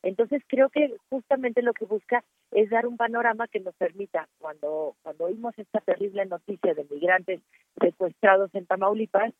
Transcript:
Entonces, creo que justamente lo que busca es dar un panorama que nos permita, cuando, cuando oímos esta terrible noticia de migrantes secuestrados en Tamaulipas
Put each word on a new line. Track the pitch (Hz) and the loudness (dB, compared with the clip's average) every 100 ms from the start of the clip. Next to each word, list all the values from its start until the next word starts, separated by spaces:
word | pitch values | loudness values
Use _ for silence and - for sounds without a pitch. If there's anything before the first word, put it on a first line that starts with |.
Entonces, | 180 190 233 285 _ | -4 0 0 0 _
creo | 262 269 | 2 2
que | 302 294 226 _ | 4 0 -2 _
justamente | 269 - 269 254 233 | -8 0 0 2 0
lo | 240 | 0
que | 226 208 | -2 -4
busca | 214 - 240 - _ _ | -4 -2 -2 -2 _ _
es | - 214 | 2 2
dar | 226 240 | 2 0
un | 240 | -2
panorama | 233 233 240 220 233 | -2 2 0 0 -4
que | 214 | -4
nos | 185 - | -8 -4
permita, | 180 175 202 170 156 _ | -4 -4 -6 -6 -6 _
cuando, | 156 151 147 156 156 - | -14 -8 -4 -4 -4 -8
cuando | 160 156 | -16 -6
oímos | 170 220 233 220 | -4 -4 -8 -10
esta | 208 214 | -6 -4
terrible | - - 202 196 196 | -2 -2 -2 -4 -4
noticia | 175 - 190 196 151 | -6 -8 -2 0 0
de | 143 | -4
migrantes | 143 175 185 185 180 _ _ _ - | -2 2 2 0 -8 _ _ _ 0
secuestrados | 175 - 180 - 208 190 196 | 0 0 -4 2 4 6 4
en | 196 180 | -4 -4
Tamaulipas | 190 196 214 220 196 226 | 0 2 0 0 0 0